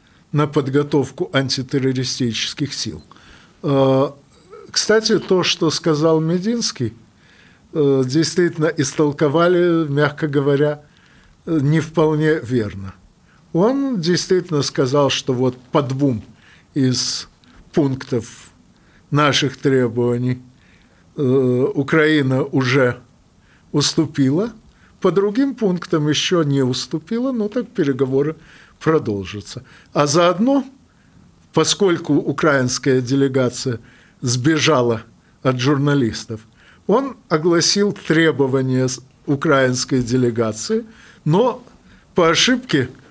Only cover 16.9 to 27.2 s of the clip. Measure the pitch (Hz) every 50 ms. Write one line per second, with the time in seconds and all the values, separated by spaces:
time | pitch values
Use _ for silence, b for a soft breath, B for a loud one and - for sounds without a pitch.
16.9 | 127 120 - - - - - - _ _ b b b b b - - - 147 135
17.9 | 131 131 - - 131 117 110 - - - - - - _ _ _ b b b b
18.9 | b b b b 143 143 151 143 123 - 151 131 - - - 143 135 131 127 117
19.9 | 113 123 120 120 120 123 123 123 127 127 - - b b b b b b b b
20.9 | b b b b _ - 147 127 127 139 127 127 123 123 131 - - 147 139 139
21.9 | 165 160 156 156 156 151 139 131 131 131 156 - - 135 131 123 127 143 127 123
22.9 | 117 - - _ _ _ _ _ _ b b b b b b b - 147 139 -
23.9 | - - 160 143 - - 135 131 139 170 220 240 - - - b b b b b
24.9 | b _ - 175 160 190 196 208 202 254 277 277 254 - 220 190 180 170 - -
25.9 | - 160 147 151 143 - - - 185 170 160 143 139 139 135 123 127 - - -
26.9 | - 156 160 - 226 233